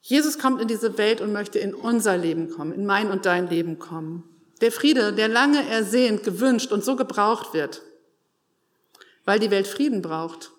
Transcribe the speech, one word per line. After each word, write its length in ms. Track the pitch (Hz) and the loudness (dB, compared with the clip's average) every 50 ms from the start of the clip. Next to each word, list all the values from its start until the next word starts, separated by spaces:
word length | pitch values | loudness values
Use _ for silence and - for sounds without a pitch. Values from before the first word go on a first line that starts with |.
Jesus 380 | _ - 247 285 294 311 294 - | _ 2 2 2 2 2 -2 0
kommt 220 | - 262 262 - | 0 0 0 0
in 80 | 226 220 | -2 -2
diese 300 | 226 208 214 226 - - | -2 -2 -2 -2 0 2
Welt 240 | 214 214 226 220 185 | 2 2 2 2 0
und 100 | 214 208 | -4 -4
möchte 260 | 208 208 202 - 185 | -4 -6 -4 -4 -4
in 160 | - 196 190 | -2 -2 -6
unser 420 | - - 233 233 233 202 208 185 | -6 -2 0 0 2 2 2 2
Leben 340 | 180 170 165 160 165 165 - | 2 0 -2 -2 -2 -4 -6
kommen, 220 | - - 147 156 170 | -8 -8 -8 -8 -6
in 120 | 190 202 | -4 -2
mein 260 | 202 196 196 214 208 | 0 0 0 0 0
und 140 | 196 185 185 | -2 0 2
dein 240 | 190 175 175 180 175 | 2 2 2 0 0
Leben 300 | 170 165 165 170 165 156 | -2 -2 -2 -2 -6 -10
kommen. 440 | - - 170 165 160 160 165 170 - - - _ _ _ _ _ | -12 -12 -12 -10 -8 -8 -10 -10 -12 -16 -20 _ _ _ _ _
Der 100 | 220 233 | 0 0
Friede, 440 | 226 - - 285 311 254 214 208 196 | 0 2 2 4 4 4 2 2 2
der 140 | 208 214 220 | 2 0 2
lange 380 | 220 233 262 285 294 294 262 | 4 4 4 4 4 2 2
ersehnt, 580 | - 220 226 214 190 202 254 254 233 214 202 - | 0 -2 -2 -2 2 2 4 4 4 2 0 -2
gewünscht 480 | 214 185 175 240 269 247 226 - - 214 | -4 -2 2 2 4 4 2 2 0 -2
und 120 | 208 185 | -2 0
so 100 | 214 262 | -2 0
gebraucht 600 | 247 254 - - - 208 214 233 214 - - - | -2 -2 -2 0 2 2 2 2 0 -2 -6 -4
wird, 280 | 156 147 135 - - - - - _ _ _ _ _ _ _ _ _ _ _ _ _ _ _ _ _ _ _ _ _ - _ _ _ _ | -4 -4 -4 -6 -12 -18 -20 -20 _ _ _ _ _ _ _ _ _ _ _ _ _ _ _ _ _ _ _ _ _ -20 _ _ _ _
weil 140 | - 202 214 | 0 2 2
die 120 | 214 214 | 2 2
Welt 160 | 202 196 196 | 2 0 0
Frieden 360 | 196 - - 277 302 247 196 170 | -2 -2 -2 -2 0 0 -2 -4
braucht 500 | 170 160 160 165 165 - - - - _ | -4 -6 -6 -6 -8 -10 -14 -18 -20 _